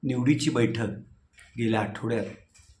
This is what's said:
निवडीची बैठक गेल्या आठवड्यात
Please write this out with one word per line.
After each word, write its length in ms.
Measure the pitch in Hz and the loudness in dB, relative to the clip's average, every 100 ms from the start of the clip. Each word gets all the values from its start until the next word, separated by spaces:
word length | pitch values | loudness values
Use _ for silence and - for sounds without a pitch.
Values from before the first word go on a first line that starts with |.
निवडीची 460 | 135 123 123 151 156 | -4 0 4 4 2
बैठक 380 | 120 117 - 107 98 - - _ _ - 123 | 2 2 2 -4 -6 -14 -20 _ _ -16 -4
गेल्या 240 | 113 110 | 0 2
आठवड्यात 440 | 101 101 113 117 98 - - - - - | 0 -4 -4 -4 -4 -10 -20 -20 -20 -20